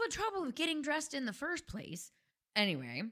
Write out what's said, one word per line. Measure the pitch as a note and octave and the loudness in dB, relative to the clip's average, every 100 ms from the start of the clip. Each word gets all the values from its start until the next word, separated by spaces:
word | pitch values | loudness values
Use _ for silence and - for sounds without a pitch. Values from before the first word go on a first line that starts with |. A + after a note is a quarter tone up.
| A4+ | 2
the | |
trouble | - G#4+ G4 C#4+ | 2 0 2 -2
of | B3+ | 2
getting | E4 D#4 | 2 2
dressed | C#4+ D#4 D4+ | 2 0 0
in | C#4 A#3+ | -2 -2
the | |
first | F#3+ D4+ F4 - | -2 -2 -2 -4
place. | - - E3 - _ _ _ _ G#3+ | -8 -6 -8 -10 _ _ _ _ 2
Anyway, | G3+ D3 B2 B2+ A3 | 4 2 -2 -4 -4